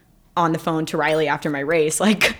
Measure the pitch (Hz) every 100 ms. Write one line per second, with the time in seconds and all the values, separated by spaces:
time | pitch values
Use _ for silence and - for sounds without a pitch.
0 | _ _ _ - 165 160 170 160 156 170
1 | 151 156 151 147 165 143 139 165 156 -
2 | 190 214 - -